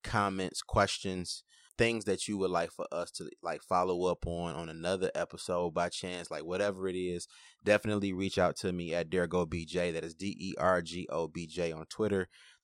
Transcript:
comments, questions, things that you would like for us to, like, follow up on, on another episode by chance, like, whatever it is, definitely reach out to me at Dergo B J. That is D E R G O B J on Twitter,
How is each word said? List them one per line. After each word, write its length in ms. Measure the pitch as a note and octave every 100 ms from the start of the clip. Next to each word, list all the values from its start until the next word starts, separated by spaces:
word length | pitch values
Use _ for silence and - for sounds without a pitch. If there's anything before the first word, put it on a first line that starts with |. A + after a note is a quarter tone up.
comments, 580 | - A2 G2+ F#2+ F#2 -
questions, 800 | - A2 G2 - G2 F#2 F2 - - - - -
things 280 | A#2 A2+ G#2
that 220 | F#2 -
you 100 | G#2
would 100 | F#2
like 220 | F2 E2+
for 160 | - -
us 200 | E2+ F2
to, 180 | - E2+ -
like, 180 | E2+ D#2
follow 440 | - F2+ F#2 F2 F2+
up 200 | F2 F2
on, 300 | E2+ E2+ D#2+
on 140 | E2
another 420 | D#2+ E2+ F#2+ F#2
episode 580 | - F2 F#2 - F2 F2 E2
by 140 | F2
chance, 420 | - F#2 F2+ E2
like, 120 | D#2 D#2+
whatever 420 | F#2 G#2 F#2+ F#2+
it 80 | F#2
is, 320 | F2+ F2 - - - -
definitely 500 | - G#2 G#2+ G#2 G2
reach 260 | F#2 F#2+ -
out 160 | F2 D#2
to 140 | G2
me 220 | F2+ E2+ E2+
at 140 | E2
Dergo 360 | F2+ F2 F2+ E2+
B 180 | E2+ D#2+
J. 260 | F2 F2
That 120 | D#2+
is 120 | E2 D#2+
D 200 | G2 -
E 140 | F#2+ -
R 240 | F2+ F2+
G 260 | E2 F2 F2
O 160 | D#2+ D#2+
B 180 | E2 E2
J 260 | E2 E2+
on 140 | D#2+ E2
Twitter, 440 | - G#2+ G2 F#2 - - -